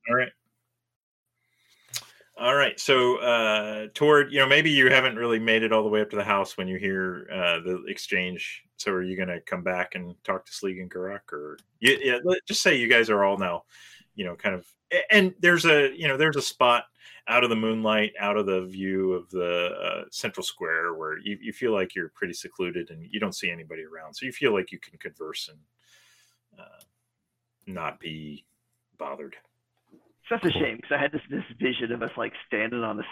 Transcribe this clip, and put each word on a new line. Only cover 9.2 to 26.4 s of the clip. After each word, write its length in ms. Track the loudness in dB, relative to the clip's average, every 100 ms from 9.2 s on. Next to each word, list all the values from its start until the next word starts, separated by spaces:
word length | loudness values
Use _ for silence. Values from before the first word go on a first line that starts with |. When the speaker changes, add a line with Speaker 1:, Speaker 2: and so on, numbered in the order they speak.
| -6 -6
Speaker 1:
come 220 | -8 -6
back 320 | -4 -4 -4 -6
and 180 | -12 -14
talk 220 | -6 -6 -6
to 60 |
Sleeg 280 | -8 -8 -8
and 100 | -10
Gurok, 420 | -10 -8 -10 -12
or 260 | -14 -12 -16 _ _
y-, 160 | 2 4
yeah, 180 | 2 0
let, 220 | 0 -2 -2
just 160 | 0
say 140 | 2 2
you 120 | 4
guys 220 | 4 4
are 140 | 4
all 140 | 4 2
now, 260 | -2 -4 _ -20 -20 -20 _
you 100 | -10
know, 120 | -8 -4
kind 180 | -4
of, 120 | -4 -10 _ _
a-, 200 | -2 6
and 220 | 6 6 4
there's 240 | 4 6
a, 280 | 6 6 6 2
you 100 | -2
know, 100 | 2
there's 200 | 2 2
a 60 |
spot 420 | -4 2 4 4 0 _ -20 -18 0
out 160 | 2
of 60 | 2
the 60 | 0
moonlight, 560 | 0 0 2 2 0 -2
out 160 | -2 0
of 100 | 0
the 180 | -2 -2
view 460 | -6 -4 -2 0
of 140 | -2 -4
the, 400 | -4 -2 0 -2 -4
uh, 220 | -6 -6 -10
central 320 | -8 -8 -6
square 500 | -10 -8 -4 -2 -4
where 240 | -6 -8 -8
you, 180 | -10 -10
you 100 | -12
feel 200 | -6 -2
like 220 | 0 -2 -6
you're 140 | -10
pretty 180 | _ -8
secluded 560 | -8 -14 -8 -6 -6 -10
and 140 | -14 -12
you 80 | -6
don't 160 | -6
see 160 | -4 -6
anybody 320 | -8 -12 -16
around. 320 | -14 -16 -18
So 100 | -12 -12
you 60 |
feel 200 | -2 0
like 180 | 0 -4
you 80 | -10
can 180 | -20 _
converse 500 | -16 _ -14 -12 -14
and, 100 | -18 _ _ _ _ _ _ _ _